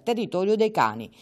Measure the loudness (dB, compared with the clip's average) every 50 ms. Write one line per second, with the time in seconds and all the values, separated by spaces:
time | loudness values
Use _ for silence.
0 | -4 -4 -2 -2 -2 -4 -2 -2 0 2 2 2 2 2 2 2 2 2 0 -4
1 | -10 -14 -16 -20